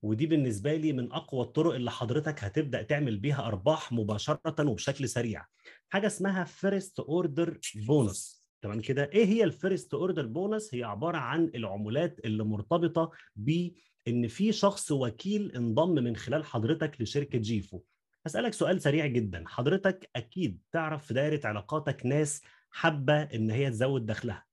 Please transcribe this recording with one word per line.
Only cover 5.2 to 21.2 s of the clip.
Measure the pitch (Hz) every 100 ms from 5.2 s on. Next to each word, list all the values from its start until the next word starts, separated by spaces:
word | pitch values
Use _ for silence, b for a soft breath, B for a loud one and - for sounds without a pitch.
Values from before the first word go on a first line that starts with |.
| 120 90 - B B B _
حاجة | 196 208
اسمها | - 185 190 170
first | - 196 196 185 -
order | 131 160 180 139 165 160 - 107 107
bonus. | 147 113 98 - - _ _
تمام | 104 107
كده؟ | 107 131 143
إيه | 202 220
هي | 220
الفيرست | 202 - 185 190 -
اوردر | 143 185 160 127
بونس؟ | 127 196 214 214 123
هي |
عبارة | 117 101 156 165
عن | 120 151 165 131
العمولات | 107 98 104 123 175 147 117
اللي | 107
مرتبطة | 107 104 104 170 165 165 165 B B -
بإن | 107 160 175 - _ _ - 120 120
في | - 208
شخص | 214 196 190 -
وكيل | 143 123 113 190 208 202
انضم | 127 120 110 175
من | 160 120 110
خلال | - 143 151
حضرتك | 123 113 151 156 147
لشركة | 110 143 143 127
جيفو. | 107 113 95 90 _ _ _ _ -
هسألك | - 240
سؤال | - 151 185
سريع | 151 147 151
جدا، | 123 107 90 82
حضرتك | - 127 190 196 185 - 127
أكيد | 113 - 156 85 _
تعرف | 165 156 156 -
في |
دايرة | 117